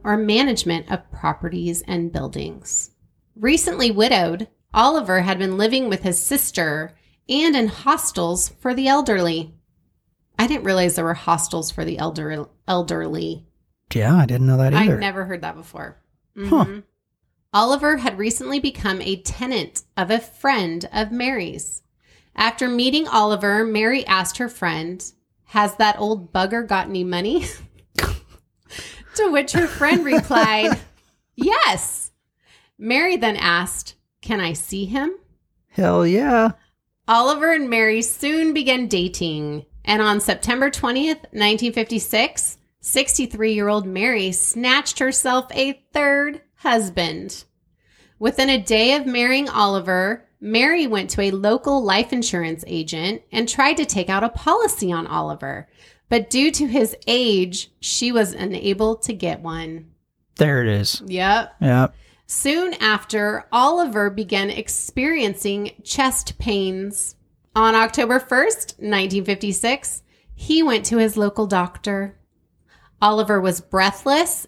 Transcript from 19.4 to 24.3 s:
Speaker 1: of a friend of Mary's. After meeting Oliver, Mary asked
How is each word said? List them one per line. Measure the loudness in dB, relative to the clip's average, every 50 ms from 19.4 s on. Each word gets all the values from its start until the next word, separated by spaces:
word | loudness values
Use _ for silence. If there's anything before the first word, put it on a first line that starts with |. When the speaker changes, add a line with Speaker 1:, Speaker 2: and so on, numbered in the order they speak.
| -6 -4 -2 -4 -4 -6 -10 -12 -12 _ -6
Speaker 1:
of | -4 -2 0
a | -2 -2
friend | -2 -6 -12 -4 -2 0 0 0 0 -2 -4 -6 -8 -6
of | -4 -4 -4 -4
Mary's. | -4 -4 -4 -4 -4 -4 -6 -8 -10 -12 -12 -12 -14 -16 _ _ _ _ _ _ _ _ _ _ -2
After | 0 0 0 0 -2 -2 -2
meeting | 0 0 0 2 2 0 0
Oliver, | 2 2 2 2 2 0 0 0 0 2 2 0
Mary | 0 0 0 2 2 0 0 0
asked | 0 0 0 0 -2